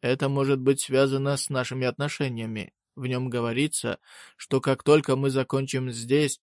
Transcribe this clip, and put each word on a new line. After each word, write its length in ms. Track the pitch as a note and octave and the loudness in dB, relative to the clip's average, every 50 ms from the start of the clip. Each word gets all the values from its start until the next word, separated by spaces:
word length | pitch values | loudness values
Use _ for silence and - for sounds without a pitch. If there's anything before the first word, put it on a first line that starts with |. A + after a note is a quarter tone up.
Это 280 | - B2 C3 C3 - C3+ | 0 0 0 0 0 -2
может 320 | C#3 C#3 C#3 C3+ C#3 C3 | 0 0 2 2 2 2
быть 220 | B2+ C3+ C#3 C3+ | 4 2 2 2
связано 540 | - - C3 C3 C#3 C#3 C3+ C3+ C3+ C#3 C#3+ | 0 0 4 4 4 4 2 0 0 0 -2
с 120 | C3+ - - | -2 -4 -4
нашими 340 | C#3 C3 B2+ - C3 C3 B2+ | -2 -4 -2 -2 -4 -2 -2
отношениями. 880 | B2 B2 - C#3+ D3 - - D3 C3 B2 A2+ A2+ A2 A2 G#2+ G#2 - _ _ _ _ _ | -2 -2 -2 -6 -6 -4 -4 -4 -4 -4 -6 -6 -6 -6 -8 -10 -10 _ _ _ _ _
В 120 | - C3 | -8 -6
нём 220 | B2 B2+ B2+ B2+ B2+ | -4 -4 -2 -4 -2
говорится, 720 | A#2+ B2 A#2 A#2 A2+ B2 D3 D#3 - - - A2+ - - _ _ - - - - _ | -2 -2 -2 -2 0 0 0 0 -2 -4 -4 -4 -6 -6 _ _ -20 -20 -20 -20 _
что 240 | _ - _ - C3+ | _ -6 _ -2 0
как 240 | - C#3+ C3+ - - | 2 0 -2 0 4
только 320 | - D3+ D#3 D3 - C3 | 6 6 6 6 2 0
мы 140 | C3 C#3 C#3 | 0 0 0
закончим 600 | C3 C3+ C3 _ - C3+ C3+ C3+ - C3 B2+ B2+ | 0 0 -2 _ -2 -4 -2 -2 -4 -4 -4 -4
здесь 500 | A#2 A#2 A#2 A#2 C3+ D3 D3+ C3+ - - _ | -8 -10 0 2 4 4 4 2 -2 -6 _